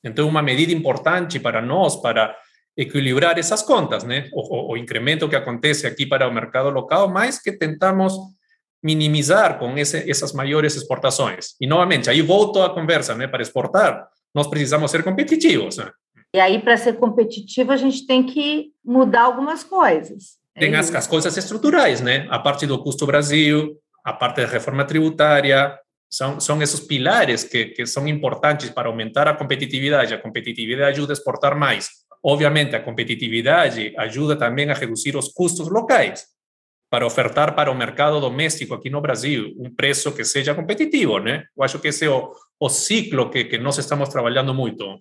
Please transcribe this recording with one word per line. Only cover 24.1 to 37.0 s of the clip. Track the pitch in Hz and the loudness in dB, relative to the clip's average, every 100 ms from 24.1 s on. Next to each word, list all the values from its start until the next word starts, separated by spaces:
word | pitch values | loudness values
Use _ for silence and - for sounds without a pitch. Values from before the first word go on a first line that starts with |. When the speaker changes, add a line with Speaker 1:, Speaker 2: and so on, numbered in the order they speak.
Speaker 1:
parte | - 123 120 | -4 -2 0
da | 117 | -2
reforma | 120 - 135 139 | -2 -4 -2 0
tributária, | 156 156 156 151 147 139 135 143 - _ _ _ | 2 0 4 4 6 6 4 4 -2 _ _ _
são, | - 139 147 | -6 -6 -4
são | - 151 | -2 0
esses | 147 147 | 0 -2
pilares | - 143 135 233 156 113 | -4 -2 2 4 2 0
que, | - 120 107 | -2 -2 -4
que | - 120 | -6 -6
são | - 143 | -4 -2
importantes | 147 139 120 151 147 120 | -2 -2 0 0 0 -4
para | 127 120 | -6 -4
aumentar | 113 110 139 147 | -4 -4 0 0
a | |
competitividade. | 151 139 135 139 135 139 143 120 | 0 -4 -4 -4 -4 0 2 0
A | 110 | -2
competitividade | 117 117 113 117 113 127 143 139 | -8 -10 -8 -8 -6 0 0 0
ajuda | 143 | -4
a | 143 | -4
exportar | - - 143 143 | -4 0 0 2
mais. | 139 107 - - _ _ 135 | 0 0 -4 -14 _ _ 0
Obviamente, | 147 151 151 139 113 | 4 4 4 0 -2
a | |
competitividade | - 117 120 110 120 113 120 165 151 113 107 113 | -6 -6 -4 -4 -2 -2 2 4 4 0 -8 -6
ajuda | 113 117 151 151 | -6 -2 -2 0
também | 120 123 147 | 0 0 -2
a | |
reduzir | 139 117 113 147 135 | -2 -4 -6 -4 -4
os | - | -6
custos | - 175 175 160 | -2 -2 0 -2
locais | 202 233 247 110 - - _ _ _ _ _ _ | -2 2 2 2 -4 -18 _ _ _ _ _ _
para | 120 | -2